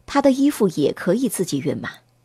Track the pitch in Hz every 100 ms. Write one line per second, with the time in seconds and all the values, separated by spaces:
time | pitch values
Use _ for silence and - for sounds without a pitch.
0 | - 277 277 262 285 - 196 151 135 -
1 | 185 220 247 - 175 139 139 113 - -
2 | _ _